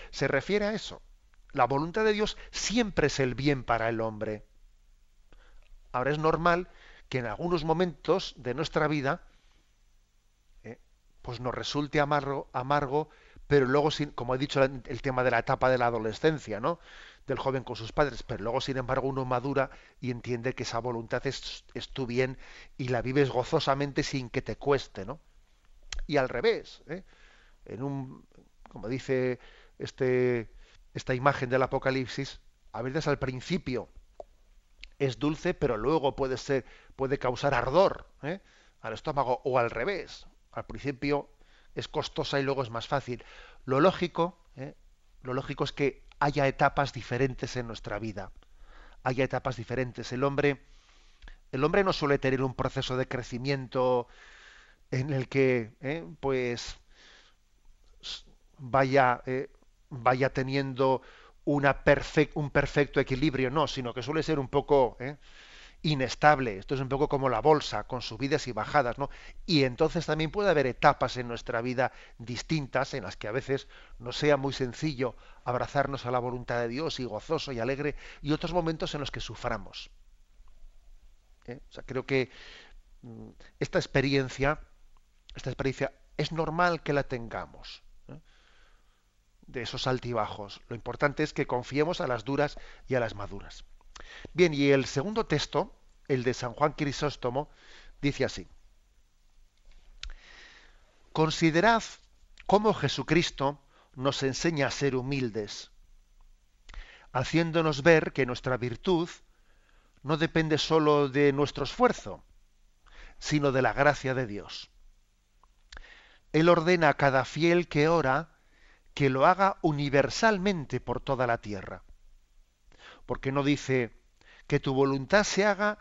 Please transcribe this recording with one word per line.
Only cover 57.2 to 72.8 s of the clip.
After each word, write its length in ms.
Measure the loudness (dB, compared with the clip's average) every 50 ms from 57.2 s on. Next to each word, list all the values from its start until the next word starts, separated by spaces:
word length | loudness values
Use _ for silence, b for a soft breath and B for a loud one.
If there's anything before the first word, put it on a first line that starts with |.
| b b b b _ _ _ _ _ -20 -20 _ -20 -20 -20 -18
s-, 240 | -14 -14 -14 -14 -16 -20 -20 _ _ _ _ -14
vaya, 640 | -8 0 2 2 4 6 6 6 6 6 4 0 -2
eh, 240 | -4 -4 -4 -4 -8 -14 _ _ _ _ _ _ -14
vaya 420 | -10 0 2 2 4 4 2 0
teniendo 680 | 2 -2 -2 0 0 -2 -2 -2 -2 0 2 2 2 0 B B B B B B B -8 -2
una 380 | 0 0 4 4 4 2 4 6
perfec-, 480 | 6 6 6 4 0 2 2 2 2 2
un 160 | -4 -4 0
perfecto 480 | 2 0 0 2 2 2 2 2 2 0
equilibrio, 480 | 0 2 0 0 0 0 2 0 -2 0
no, 180 | 2 0 0
sino 260 | 0 -2 -6 -6 -6 -6
que 100 | -6 -6
suele 200 | -2 -2 -2 0
ser 160 | 0 0 -2
un 80 | -2
poco, 480 | 0 0 0 2 4 6 6 6 4 0 -6
¿eh? 160 | -10 -10 -10 B B B B B B B B B B B B B
inestable. 760 | 0 0 2 2 0 -2 0 4 6 6 6 6 2 -4 -4
Esto 180 | -6 -6 -4 -4
es 40 | -4
un 80 | -2
poco 220 | -4 0 0 0 0
como 180 | 0 0 0
la 140 | 0 0 2
bolsa, 420 | 4 4 4 4 2 -4 -6 -8 -6
con 180 | -6 -8 -8
subidas 460 | -8 -8 -8 -6 -4 -2 -2 -2 -4
y 60 | -6 -6
bajadas, 440 | -6 -6 0 2 2 2 2 -2
¿no? 120 | -6 -8 B B B B B B B -4
Y 200 | 2 4 4 4
entonces 400 | 2 2 0 0 0 0 -2 -2
también 260 | -2 -2 -2 -2 -4
puede 180 | -2 0 2 2
haber 160 | 2 2 2
etapas 520 | 0 0 4 4 4 6 4 -2 -4 -4
en 100 | -6 -6
nuestra 340 | -8 -8 -10 -8 -6 -4 -4
vida 300 | -4 -2 0 0 -2 -2 B B B B B
distintas, 760 | -16 -10 -10 -10 -8 -4 -2 -2 -2 -2 -2 -2 -4